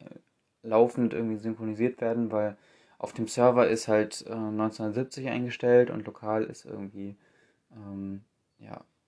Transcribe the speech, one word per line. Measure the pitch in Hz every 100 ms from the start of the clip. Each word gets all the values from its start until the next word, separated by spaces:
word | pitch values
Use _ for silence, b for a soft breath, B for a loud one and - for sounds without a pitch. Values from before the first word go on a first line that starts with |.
äh, | - - _ _ _ _
laufend | 113 110 120 123 120
irgendwie | - 113 107
synchronisiert | 113 113 110 107 120 -
werden, | 117 113 113
weil | 110 107 101 b b b b
auf | -
dem | - 110
Server | - 123 120 117
ist | 113 -
halt, | 107 107 - -
äh, |
neunzehnhundertsiebzig | 113 107 107 110 110 107 107 131 - 131
eingestellt | 120 123 - 123 123 123
und | 110
lokal | 107 - 107 110
ist | 110 -
irgendwie, | - 101 98 104 98 101 b b b b _
ähm, | 110 101 98 98 98 104 _ _ _
ja, | 107 107 - _